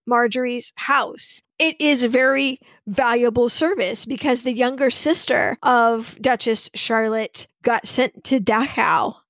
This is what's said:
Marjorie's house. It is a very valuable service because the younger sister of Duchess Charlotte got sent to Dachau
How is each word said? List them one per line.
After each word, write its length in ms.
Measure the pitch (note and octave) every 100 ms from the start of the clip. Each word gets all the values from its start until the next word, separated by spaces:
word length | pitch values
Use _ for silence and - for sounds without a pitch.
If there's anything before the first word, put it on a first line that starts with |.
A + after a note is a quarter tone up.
| -
Marjorie's 640 | A#3+ A#3+ B3+ B3 A#3+ - -
house. 640 | - C#4 A#3 C#4 - - _ -
It 200 | D#4+ D#4
is 240 | D4+ C#4
a 60 | A#3+
very 500 | B3+ C4 C4+ C#4 C4 _ _ -
valuable 600 | G3 A#3+ A#3+ A#3+ A#3 A#3+
service 560 | - D#4+ F#4+ F#3 A3 -
because 360 | C4 D4 B3+
the 120 | B3+
younger 360 | A#3 B3 C4 C4
sister 680 | - D4+ E4+ - B3 - A#3+
of 560 | C4+ A#3+ A#3 A3+ A3+ -
Duchess 500 | B3+ A#3 A#3 A3 -
Charlotte 760 | - - A3+ A3 A3 A3 - - _
got 240 | A#3+ A3+ -
sent 380 | - B3+ - -
to 140 | C4
Dachau 800 | F#3 G#3+ F3+ - - D#3+ - - _